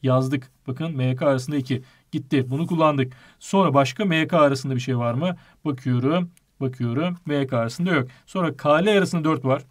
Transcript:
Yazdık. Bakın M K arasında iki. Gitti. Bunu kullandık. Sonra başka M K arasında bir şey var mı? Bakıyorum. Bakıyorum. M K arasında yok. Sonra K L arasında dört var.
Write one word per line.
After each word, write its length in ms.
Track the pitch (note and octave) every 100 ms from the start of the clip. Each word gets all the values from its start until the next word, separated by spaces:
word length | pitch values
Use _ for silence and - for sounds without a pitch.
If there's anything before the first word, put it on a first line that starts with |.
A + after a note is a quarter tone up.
Yazdık. 480 | C3 B2+ C3 C#3 - _ -
Bakın 300 | B2+ D#3+ D3
M 180 | B2+ C3
K 120 | D#3+
arasında 280 | C3+ B2+ D3
iki. 260 | C3 B2 - _ _
Gitti. 380 | D#3 C3 D3 B2+
Bunu 180 | C3+ E3+
kullandık. 460 | E3+ D#3+ C#3+ C3 - - _
Sonra 340 | - G3 F3+
başka 320 | C#3 C3+ - G#3
M 220 | D#3+ D#3
K 120 | E3+
arasında 360 | D3 C3+ C#3 B2+
bir 40 |
şey 180 | B2+ B2
var 160 | A#2+
mı? 220 | A#2+ F3 F3 _ _ D#3+
Bakıyorum. 680 | C3+ - B2 C3 E3+ F3 _ _ _
Bakıyorum. 580 | C3 B2+ A#2+ A#2+ E3+ F3 -
M 220 | D3 C3+
K 100 | B2
arasında 360 | A#2 - F3
yok. 140 | E3 B2+ - _
Sonra 320 | F#3+ E3+ C3
K 280 | D#3 D3+ F#3+
L 120 | G#3
arasında 260 | F#3 E3+
dört 220 | D#3 D#3 B2+
var. 160 | C#3 -